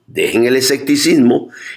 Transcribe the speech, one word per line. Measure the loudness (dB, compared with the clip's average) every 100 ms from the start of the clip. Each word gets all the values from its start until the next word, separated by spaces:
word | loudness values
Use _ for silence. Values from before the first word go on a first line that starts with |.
| _
dejen | -6 -2 0
el | 0 0
escepticismo | 0 -2 -2 0 2 2 4 2 -4 -16 -20